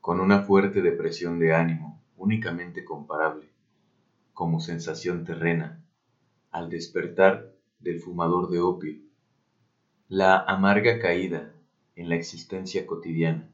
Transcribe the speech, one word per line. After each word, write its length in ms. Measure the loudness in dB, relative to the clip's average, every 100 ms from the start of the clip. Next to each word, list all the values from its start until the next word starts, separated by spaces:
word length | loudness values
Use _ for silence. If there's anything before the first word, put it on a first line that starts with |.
Con 180 | -2 0
una 240 | 4 4
fuerte 400 | 6 4 4 2
depresión 560 | 2 0 -4 -4 -6 0
de 160 | 4
ánimo, 480 | 4 2 -2 -8 -16 _ _
únicamente 680 | -2 0 -2 -8 -10 -12
comparable, 640 | -12 -12 -8 -2 -2 -2 -16 _ _ _ _ _ _ _ _
como 260 | -6 -2 -2
sensación 680 | -4 -8 -8 -6 -4 -6
terrena, 600 | -6 -2 0 0 -4 -12 _ _ _ _ _ _ _
al 180 | -12 -8
despertar 840 | -10 -6 -6 -6 4 4 4 -8 _ _ _
del 220 | -8 -8
fumador 500 | -8 -4 0 0 0
de 80 | 0
opio, 380 | 0 -2 -8 -14 -20 _ _ _ _ _ _ _ _ _ _
la 280 | 4 6 6
amarga 600 | 4 2 4 4 4 2
caída 560 | 0 0 -2 -6 -10 -20 _ _ _
en 140 | -14 -4
la 80 | -4
existencia 680 | -4 -14 -12 -10 -6 -6
cotidiana 640 | -6 -10 -6 -2 0 -2 -8